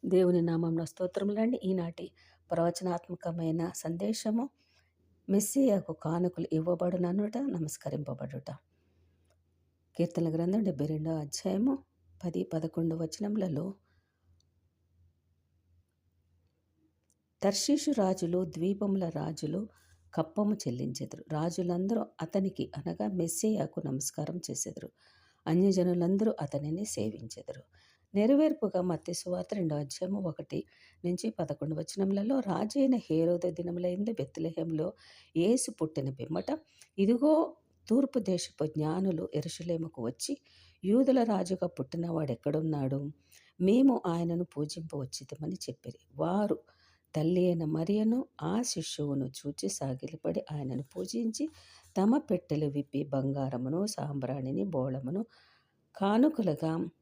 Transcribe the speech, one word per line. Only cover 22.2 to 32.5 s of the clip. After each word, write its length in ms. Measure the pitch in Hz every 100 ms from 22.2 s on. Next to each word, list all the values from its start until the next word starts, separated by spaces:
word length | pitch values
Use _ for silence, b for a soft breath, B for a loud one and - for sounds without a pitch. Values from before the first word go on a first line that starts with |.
అతనికి," 500 | 160 196 190 - - -
అనగా 300 | 170 170 214
మెస్సియాకు, 720 | 185 165 - 220 214 156 - 156
"నమస్కారం 560 | 135 - - 151 175 -
చేసెదరు. 380 | 139 - - - _ b b b b -
అన్యజనులందరూ 840 | 165 196 190 180 175 175 196 220 -
అతనిని 440 | 147 - 147 165 220
సేవించెదరు." 760 | - 107 - 113 - - - - b b b b 196
నెరవేర్పుగా 680 | 214 277 311 302 208 180
మత్తయి 340 | 180 160 - 170
సువార్త 340 | - 180 180
రెండవ 240 | 214 160 147
అధ్యాయము 440 | 139 - 185 202
ఒకటి 440 | 185 - 156 - - b b b 175
నుంచి 240 | 180 226
పదకొండు 460 | - 160 143 151 156
వచనములలో, 640 | 160 - 196 196 208 269
"రాజైన 560 | 202